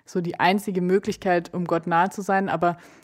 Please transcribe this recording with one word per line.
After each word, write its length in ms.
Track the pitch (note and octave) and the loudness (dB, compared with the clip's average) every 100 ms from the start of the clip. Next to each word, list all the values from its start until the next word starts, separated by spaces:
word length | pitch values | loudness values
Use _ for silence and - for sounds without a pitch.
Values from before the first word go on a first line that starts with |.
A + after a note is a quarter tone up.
so 160 | - F#3 | -8 -4
die 200 | F3 - | -4 0
einzige 400 | E3+ G3+ G#3+ F#3 | 2 2 0 -2
Möglichkeit, 720 | F3+ G3 G#3 G3 G3 F3 F3 | 2 2 0 -4 0 0 0
um 100 | F3+ F3 | -4 -2
Gott 200 | E3 E3 | -2 0
nahe 220 | E3+ F#3 | 2 2
zu 140 | G3+ | -2
sein. 260 | G3 G3 G3 | 0 0 0
Aber 300 | E3 F3 E3+ - - | 0 0 -2 -8 -20